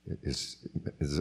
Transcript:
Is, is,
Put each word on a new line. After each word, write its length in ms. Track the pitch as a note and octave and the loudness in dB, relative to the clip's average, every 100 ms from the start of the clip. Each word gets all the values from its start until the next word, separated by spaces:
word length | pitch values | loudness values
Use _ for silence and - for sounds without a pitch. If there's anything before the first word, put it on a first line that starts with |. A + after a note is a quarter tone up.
| - - | -6 -4
Is, 340 | - C2+ - - - - - - | 0 0 -2 -6 -4 -2 -2 0
is, 220 | D2 D2 | 2 2